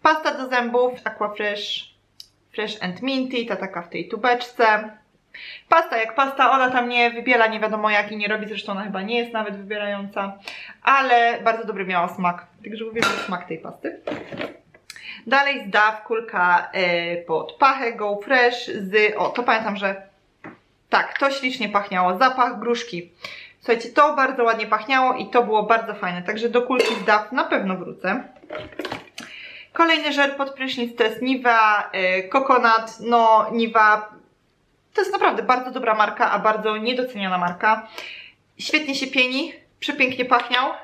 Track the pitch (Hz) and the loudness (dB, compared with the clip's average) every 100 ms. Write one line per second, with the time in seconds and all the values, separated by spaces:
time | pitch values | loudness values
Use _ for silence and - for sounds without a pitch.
0 | 311 311 311 285 262 254 240 247 247 247 | 4 2 0 -4 -2 0 0 2 0 -2
1 | - - 208 208 208 208 208 - - _ | -8 -4 -6 -4 -4 -4 -6 -10 -10 _
2 | _ _ - _ _ - 214 - 180 180 | _ _ -20 _ _ -8 -8 -6 -8 -6
3 | 254 269 254 247 226 185 190 175 175 180 | -4 -2 -2 -4 -4 -6 -6 -10 -10 -10
4 | 180 226 240 240 - - 226 214 220 - | -8 -2 0 0 -2 2 2 2 -2 -16
5 | _ _ _ - - - _ 330 339 233 | _ _ _ -20 -18 -18 _ 4 4 -2
6 | 220 - 269 269 254 269 254 254 240 240 | -2 0 0 4 4 4 4 2 0 2
7 | 240 233 240 240 220 214 214 214 214 208 | 2 0 2 4 4 2 -2 -2 0 0
8 | 208 214 208 214 202 202 - 196 208 190 | -2 -6 -4 -4 -4 -10 -8 -8 -6 -8
9 | 196 240 233 226 208 196 196 214 208 202 | -4 -4 -2 -4 -6 -8 -10 -6 -6 -6
10 | 196 208 196 196 - - - - - 269 | -8 -6 -8 -8 -16 -16 -18 -2 2 4
11 | 262 240 233 233 208 226 214 190 185 180 | 6 4 4 2 0 0 -4 -6 -2 0
12 | 175 - 175 180 - _ - 214 226 226 | -2 0 -2 -2 -12 _ -14 -10 -8 -2
13 | 233 - - 180 - 160 - - - - | -2 -2 -6 -8 -8 -12 -12 -10 -12 -10
14 | - - - - - - _ _ _ - | -12 -12 -12 -10 -10 -12 _ _ _ -18
15 | - - - 269 277 269 202 208 214 220 | -16 -16 0 2 2 -2 0 2 2 2
16 | - 226 233 196 180 175 - - 180 170 | -4 -6 -4 0 4 4 2 -2 0 0
17 | 170 175 170 160 - - 269 269 240 208 | -2 -6 -2 -4 -4 2 2 4 -4 -4
18 | 214 202 226 262 240 240 - 226 190 214 | -4 -4 2 4 4 2 -8 -8 0 2
19 | 214 - - - 240 226 220 202 196 196 | 2 2 -2 0 0 0 0 -4 -4 -4
20 | - _ _ _ - - _ _ _ 202 | -12 _ _ _ -20 -20 _ _ _ 2
21 | - - 277 269 262 - 208 208 202 185 | 2 0 0 0 -4 -4 -2 -2 0 0
22 | 180 180 - - 208 208 190 233 - 175 | 2 4 2 4 0 0 -2 -2 -2 -10
23 | 175 _ - - - _ - 226 233 - | -12 _ -18 -18 -20 _ -2 -2 0 4
24 | 302 294 262 254 233 214 214 214 - 262 | 4 4 0 2 2 2 0 -2 0 2
25 | 262 - 202 240 214 214 208 226 226 202 | 2 0 2 2 4 2 4 2 2 -6
26 | 185 175 180 214 226 240 247 254 226 214 | -6 -6 -6 -4 0 0 2 0 0 0
27 | 190 208 214 262 330 277 196 185 180 - | 2 2 2 -2 0 0 -2 -4 -8 -6
28 | 180 226 - - - - - - - - | -4 -4 -6 -20 -14 -14 -12 -12 -10 -10
29 | - - - - - - - - 330 320 | -14 -18 -16 -16 -18 -18 -12 0 2 2
30 | 302 277 285 277 269 - 262 254 240 - | 0 0 0 0 -6 -4 -6 -4 -6 0
31 | 220 220 254 262 240 226 214 208 - 190 | 0 0 -2 0 4 4 6 4 0 -2
32 | 185 185 185 269 269 247 226 170 - - | 0 0 0 -2 4 4 6 2 0 -10
33 | 208 233 226 220 214 233 226 226 214 214 | 0 4 6 6 4 -2 0 4 6 4
34 | - - _ _ _ _ _ _ _ - | 0 -18 _ _ _ _ _ _ _ -2
35 | 381 381 392 208 - 254 254 269 240 220 | 0 2 2 2 0 0 0 -4 0 2
36 | 214 - 220 202 214 214 214 214 220 254 | 2 2 0 2 0 0 -2 -2 -2 -2
37 | 254 208 190 180 175 175 220 220 - - | -4 -4 -2 0 -2 0 0 0 -2 -16
38 | - - - _ _ _ - 302 302 269 | -16 -18 -20 _ _ _ -2 -2 -2 -4
39 | 262 269 254 262 330 - _ _ - 277 | -2 0 0 0 -6 -10 _ _ -8 0
40 | 262 262 247 247 240 247 254 - | 0 0 2 2 2 0 0 -6